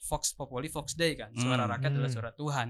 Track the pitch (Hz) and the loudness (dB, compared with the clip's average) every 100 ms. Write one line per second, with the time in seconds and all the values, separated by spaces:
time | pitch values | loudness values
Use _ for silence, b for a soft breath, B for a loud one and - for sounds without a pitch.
0 | - 151 - - 135 127 156 156 147 151 | -4 0 -2 -4 -6 -4 -4 -6 -6 2
1 | 165 143 110 117 123 127 120 120 139 139 | 2 2 -6 0 2 4 2 2 2 2
2 | 135 117 113 - 147 139 117 | 2 0 -6 -4 -2 0 -2